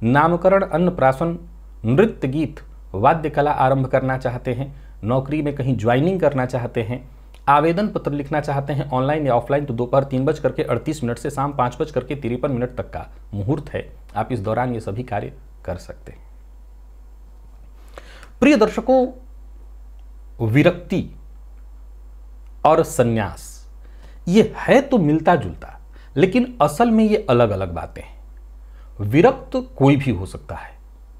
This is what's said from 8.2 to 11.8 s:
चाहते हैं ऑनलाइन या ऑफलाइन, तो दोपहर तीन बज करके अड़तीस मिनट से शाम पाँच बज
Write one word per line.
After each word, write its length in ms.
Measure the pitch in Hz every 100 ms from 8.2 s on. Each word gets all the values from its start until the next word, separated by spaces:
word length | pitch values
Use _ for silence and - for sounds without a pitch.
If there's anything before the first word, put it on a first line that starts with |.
| 143 151
चाहते 340 | 147 139 139
हैं 160 | 143 147
ऑनलाइन 360 | 127 131 156 139
या 80 | 120
ऑफलाइन, 280 | - 143 143
तो 80 |
दोपहर 300 | 117 123 139
तीन 220 | 135 131 135
बज 140 | 151
करके 240 | 127 -
अड़तीस 400 | 143 117 - 156
मिनट 140 | 117 120
से 120 | 147
शाम 240 | 143 143
पाँच 240 | 143 123
बज 120 | -